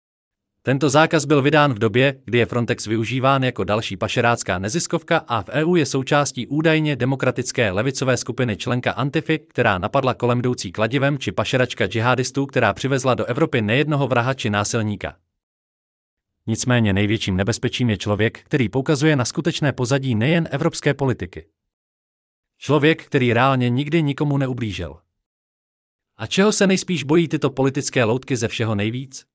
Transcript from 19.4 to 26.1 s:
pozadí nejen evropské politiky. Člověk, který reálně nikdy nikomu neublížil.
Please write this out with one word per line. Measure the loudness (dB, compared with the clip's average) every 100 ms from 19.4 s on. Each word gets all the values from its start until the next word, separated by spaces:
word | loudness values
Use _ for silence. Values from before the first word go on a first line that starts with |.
| -4 -2 -2
pozadí | -2 0 0 0
nejen | 0 2 0 -2
evropské | -2 -2 -2 -2
politiky. | 0 -2 -2 -8 -12 -18 _ _ _ _ _ _ _ _ _ _ _
Člověk, | 0 2 4 2
který | 0 0 2
reálně | 4 2 2 0
nikdy | 0 0 0
nikomu | 0 0 0 0
neublížil. | -2 -4 -6 -6 -10 -12 _ _ _ _ _ _ _ _ _ _ _